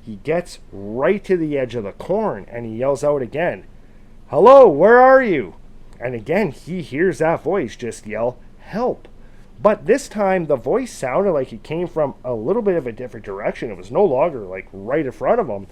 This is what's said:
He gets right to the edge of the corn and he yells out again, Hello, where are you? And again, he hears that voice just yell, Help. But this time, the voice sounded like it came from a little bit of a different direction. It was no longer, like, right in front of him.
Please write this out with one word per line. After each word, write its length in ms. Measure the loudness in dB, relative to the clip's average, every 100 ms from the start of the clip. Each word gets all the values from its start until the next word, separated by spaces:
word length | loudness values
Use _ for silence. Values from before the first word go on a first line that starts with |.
He 120 | -16 -12
gets 420 | -4 -4 -4 -16 -18
right 500 | -14 -10 -2 0 0
to 120 | 0 -2
the 220 | 0 -2
edge 160 | -4
of 100 | -6
the 80 | -8
corn 540 | -10 -4 -2 -2 -6 -10
and 160 | -12
he 120 | -10 -4
yells 280 | -2 0
out 180 | 0 -2
again, 420 | -4 -4 -4 -4 -12 -20 -20 -20 -20 -20 -4
Hello, 400 | 4 8 10 10
where 320 | 8 6 8
are 220 | 8 6
you? 320 | 4 -2 -4 -12 -20 -20 -20 -10
And 160 | -8
again, 380 | -8 -2 0 0
he 300 | -6 -10 -10
hears 360 | -8 -2 -2 0
that 240 | -2 -2
voice 340 | -2 -4 -4 -8
just 300 | -10 -10 -10
yell, 320 | -4 -4 -6 -20 -20
Help. 480 | -12 -6 -4 -6 -12 -20 -20 -20 -20 0
But 240 | 0 0 0
this 220 | 0 0
time, 380 | -4 0 0 0
the 100 | -2
voice 340 | 0 -4 -4
sounded 420 | -8 -4 -2 0
like 200 | -2 -4
it 100 | -10
came 240 | -10 -6 -6
from 280 | -4 -4 -4
a 80 | -8
little 300 | -6 -2 -2
bit 140 | 0 -2
of 100 | -4
a 60 |
different 340 | -10 -12 -14 -12
direction. 440 | -8 -8 -6 -10
It 60 | -10
was 140 | -6
no 140 | 0
longer, 360 | 2 2 0 -2
like, 280 | -10 -12 -12
right 320 | -14 -4 -2
in 80 | -4
front 260 | -4 0 0
of 100 | -2
him. 180 | -6 -10